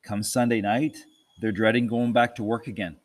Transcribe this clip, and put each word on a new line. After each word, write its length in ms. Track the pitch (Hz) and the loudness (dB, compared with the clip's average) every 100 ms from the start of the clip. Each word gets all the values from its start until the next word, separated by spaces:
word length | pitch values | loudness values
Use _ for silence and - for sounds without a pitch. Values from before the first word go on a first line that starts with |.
Come 180 | - 104 | -6 -6
Sunday 400 | 104 127 120 113 | -2 0 2 2
night, 340 | 101 117 151 - - _ _ - | 2 0 -2 -6 -20 _ _ -6
they're 100 | 110 | -4
dreading 360 | 101 110 120 120 | 2 4 4 2
going 260 | 120 120 | 0 2
back 220 | 117 120 - | 2 2 0
to 80 | |
work 240 | 107 120 - | -4 -4 -6
again. 300 | 104 90 76 | -8 -8 -10